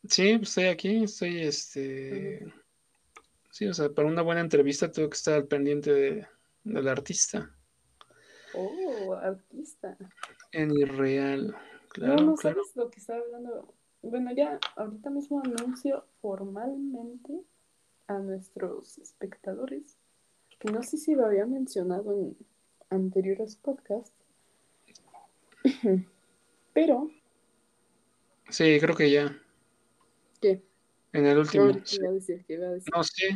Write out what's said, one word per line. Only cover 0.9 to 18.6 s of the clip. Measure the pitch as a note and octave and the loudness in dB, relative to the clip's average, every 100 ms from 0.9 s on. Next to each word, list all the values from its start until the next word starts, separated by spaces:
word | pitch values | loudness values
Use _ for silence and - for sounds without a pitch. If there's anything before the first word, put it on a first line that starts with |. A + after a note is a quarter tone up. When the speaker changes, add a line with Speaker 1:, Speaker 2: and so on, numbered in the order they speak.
| A3+ | 0
Speaker 1:
estoy, | G#3+ - F3 F3 | 0 -2 -4 -2
este | D#3 C#3+ - C#3+ C3+ C3+ C3+ C3+ D3 D3 | -2 -4 -8 -8 -8 -8 -8 -8 -8 -10
Speaker 2:
Ujú. | - - _ _ _ _ _ - _ _ _ | -14 -18 _ _ _ _ _ -20 _ _ _
Speaker 1:
Sí, | - G#3 | -4 -4
o | |
sea, | E3+ D3 | 0 -2
para | D3 D3+ | 2 2
una | E3 | 2
buena | E3+ E3+ | 0 0
entrevista | E3 D3+ C#3 C#3 E3+ | 4 4 4 2 -2
tengo | D#3+ D3+ | 0 -2
que | - | 0
estar | - | 2
al | D3+ C#3+ | 2 2
pendiente | D3 C#3+ D3 D3 | 0 0 0 2
de, | C#3+ C#3 F#3 F#3+ _ _ _ | 4 4 0 -10 _ _ _
del | G#3+ D3+ C3+ | -6 -2 0
artista. | C3 C#3 F3 - - - _ _ _ _ _ - _ _ - - | -2 -4 -2 -2 -2 -10 _ _ _ _ _ -20 _ _ -20 -12
Speaker 2:
Oh, | F3 F#3+ D#4+ F#4 A3+ F#3+ | -8 -8 -6 -6 -6 -6
artista. | F#3 F#3+ F#3+ _ B3 D#4 - - - F#3 - - - - | -4 -4 -6 _ -16 -16 -14 -16 -14 -20 -16 -18 -18 -10
Speaker 1:
En | E3 D#3 | -4 0
irreal, | D3 C#3 C3+ C3+ C3+ C#3 C#3 - - - - _ | 2 2 2 0 2 0 -2 -4 -8 -18 -20 _
claro, | - B3 D4 | -4 2 4
Speaker 2:
No, | D4+ | 4
no | D#4 | 4
Speaker 1:
claro. | - F#4+ | 0 -2
Speaker 2:
sabes | G4+ B3+ | -6 -6
lo | A#3+ | -6
que | - | -8
estaba | - A#3 | -10 -8
hablando. | A#3+ A#3+ A#3+ A#3 - _ _ _ | -8 -12 -10 -12 -14 _ _ _
Bueno, | A3+ B3 B3 | -8 -4 -2
ya | B3 G3 C#4+ - - | 0 0 0 -8 -6
ahorita | G#3+ G#3+ C#4 | -8 -8 -6
mismo | C#4+ C#4 C#4+ | -6 -4 -4
anuncio | C4 A#3 B3 B3+ C#4 C4+ - _ | -4 -4 -6 -4 -2 -4 -6 _
formalmente | G#3 F#3+ G3 G3+ A#3+ C#4 C#4 B3 A#3 B3 B3 D#4+ F#4+ _ _ _ _ _ - | -8 -8 -8 -8 -8 -6 -8 -8 -12 -16 -12 -12 -14 _ _ _ _ _ -10
a | G3+ | -8
nuestros | G3 F#3+ F#3+ - | -6 -10 -12 -10